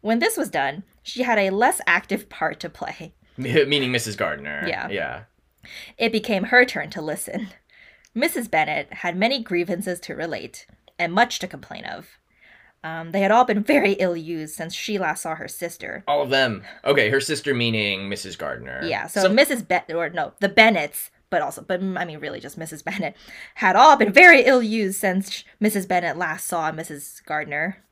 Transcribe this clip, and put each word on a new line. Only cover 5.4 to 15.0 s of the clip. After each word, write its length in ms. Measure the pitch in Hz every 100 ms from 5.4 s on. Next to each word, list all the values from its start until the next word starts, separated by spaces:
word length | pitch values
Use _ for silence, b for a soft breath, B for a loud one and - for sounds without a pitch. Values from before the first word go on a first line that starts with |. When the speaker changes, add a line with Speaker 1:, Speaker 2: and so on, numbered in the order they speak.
| _ _ B B B B
Speaker 1:
It 140 | 233
became 320 | 220 214 202
her 200 | 185 247
turn 240 | 254 - 147
to 120 | -
listen. 460 | 156 156 - 214 214 - _ b b b b
Missus 340 | 226 330 339 226
Bennet 420 | 160 151 147 143
had 200 | - 175
many 280 | 175 220 277
grievances 580 | 220 175 175 175 196 175
to 140 | -
relate 520 | - 165 123 - - - _ _ _
and 140 | 170
much 260 | 180 240 -
to 60 | 185
complain 380 | - - -
of. 220 | - - - _ _ b b b b b
Um, 300 | 160 165 165
they 80 | 180
had 100 | 196
all 140 | 220
been 180 | 254 208
very 300 | 214 285 392
ill-used 600 | 196 185 170 160 170 156
since 200 | - 165
she 220 | - -
last 220 | 202